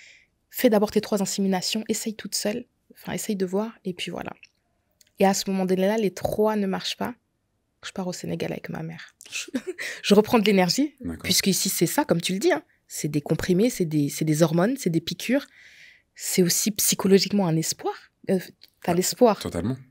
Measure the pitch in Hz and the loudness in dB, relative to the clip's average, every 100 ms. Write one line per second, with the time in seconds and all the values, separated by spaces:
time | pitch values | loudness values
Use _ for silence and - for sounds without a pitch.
0 | - - _ _ _ - 247 208 208 214 | -20 -20 _ _ _ 2 4 4 2 0
1 | 214 208 196 - 196 185 - 220 220 208 | 0 -2 -2 0 0 0 -2 -4 -4 -4
2 | 226 208 202 - 214 240 - _ _ - | -4 -8 -8 -4 -4 -4 -10 _ _ -18
3 | - 185 - 202 185 190 226 - 190 175 | -10 -6 -4 -4 -2 -2 -4 -8 -10 -8
4 | 175 - - - - _ _ _ _ _ | -8 -8 -10 -14 -20 _ _ _ _ _
5 | _ - 190 196 - 190 185 185 190 220 | _ 0 2 2 -2 -2 0 0 2 0
6 | 202 190 - - 214 214 196 185 - - | -2 -2 -4 0 0 0 -2 -4 -6 -6
7 | 202 247 _ _ _ _ _ _ - - | -8 -10 _ _ _ _ _ _ -14 -8
8 | 180 175 170 170 165 - - 165 160 165 | -8 -8 -6 -6 -6 -8 -10 -10 -10 -12
9 | - - - - - 262 - 339 - - | -18 -20 -14 -12 -8 -8 -8 -10 -10 -2
10 | - 202 - 233 214 196 180 214 294 - | 4 4 6 4 4 4 4 2 -2 -4
11 | 214 - - - 196 175 196 - 170 - | -10 -6 -2 0 2 0 0 0 0 0
12 | 302 170 - 190 320 302 - _ - - | 0 0 -2 0 2 0 -2 _ -16 -8
13 | 156 147 - 160 - 180 247 - 170 151 | -4 -2 -2 -2 2 2 2 0 0 0
14 | 143 - 156 151 165 165 202 269 185 165 | 0 0 0 4 4 4 2 0 0 -2
15 | - 175 - 269 - - - - - - | -2 -6 0 -2 -2 -18 -20 -20 -20 -20
16 | _ - - - 175 - 214 - - - | _ -12 -2 2 2 2 -2 0 0 2
17 | 190 190 - 202 180 160 160 - 392 403 | 4 4 4 0 2 0 0 -4 -6 -8
18 | - _ - 185 - - - _ - 170 | -14 _ -2 -2 -2 -18 -20 _ -2 0
19 | 180 - 240 196 87 87 101 131 - | 0 4 4 4 -2 -4 -4 -4 -10